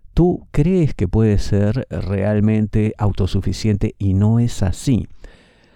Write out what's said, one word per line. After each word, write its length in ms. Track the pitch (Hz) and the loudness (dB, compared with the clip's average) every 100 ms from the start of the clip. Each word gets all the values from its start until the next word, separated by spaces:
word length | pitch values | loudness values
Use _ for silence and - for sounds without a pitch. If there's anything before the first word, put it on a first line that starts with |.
| - - | -4 2
Tú 320 | 175 - - | 2 0 -4
crees 420 | - 160 190 147 | 0 2 2 0
que 160 | - 98 | 0 0
puedes 340 | 110 110 101 | 2 2 2
ser 440 | - 101 101 110 - | 2 0 0 -2 -6
realmente 1040 | 92 92 98 101 107 107 110 107 110 107 - | -8 -4 -2 0 0 2 0 0 0 -2 0
autosuficiente 1000 | 101 92 92 98 98 90 110 101 113 - | -2 0 -2 -2 -2 -2 -2 0 -2 -2
y 140 | 98 | -2
no 260 | 95 107 117 | 2 2 2
es 240 | 120 - | 0 0
así. 460 | 95 - - 104 - - - - _ _ _ | -2 -2 0 -2 -2 -14 -20 -20 _ _ _